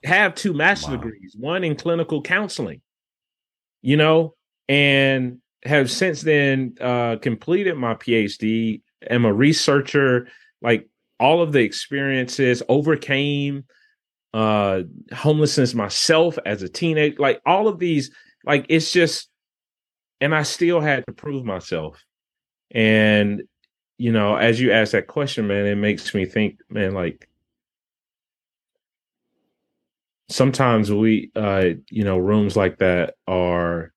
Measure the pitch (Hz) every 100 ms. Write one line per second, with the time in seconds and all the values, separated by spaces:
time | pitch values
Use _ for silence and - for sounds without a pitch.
0 | 143 185 202 - 208 151 165 202 147 131
1 | 117 104 95 104 135 180 175 143 170 170
2 | 165 151 147 185 208 - 101 71 _ _
3 | _ _ _ _ _ _ _ _ 127 147
4 | 156 160 160 _ _ _ - 139 143 139
5 | 135 135 127 123 _ _ - 147 131 -
6 | 190 151 160 147 139 135 127 - 123 123
7 | 120 113 135 113 - 185 190 156 120 113
8 | - 113 104 - 110 113 113 104 _ _
9 | - 120 117 101 139 - - 143 135 147
10 | 139 123 123 - _ _ 120 113 - _
11 | _ _ 127 165 165 143 107 - - 139
12 | 139 131 123 - 131 120 - 165 143 151
13 | - 135 143 143 143 139 131 _ _ _
14 | _ _ _ 110 110 107 101 95 90 -
15 | - - 151 151 147 151 123 120 101 -
16 | - 160 170 - - 104 180 - 170 156
17 | 151 - 139 - - 185 220 170 175 151
18 | 127 - _ _ - 147 127 160 156 180
19 | 165 - - _ _ _ _ _ _ _
20 | _ _ 143 156 147 - 170 175 151 135
21 | - - 151 139 120 92 - 82 78 -
22 | _ _ _ _ _ _ _ 117 110 110
23 | 107 104 101 104 - _ _ _ _ _
24 | 120 113 104 107 117 117 127 110 107 104
25 | - - 139 - 104 101 101 101 104 101
26 | - 101 92 - 104 - _ 104 95 95
27 | 87 - _ _ _ _ _ _ _ _
28 | _ _ _ _ _ _ _ _ _ _
29 | _ _ _ _ _ _ _ _ _ _
30 | _ _ _ - 131 127 127 113 104 104
31 | 110 107 - - 104 98 92 82 _ 110
32 | 101 92 92 107 104 104 92 - 95 90
33 | 85 - - 92 90 87 85 85 82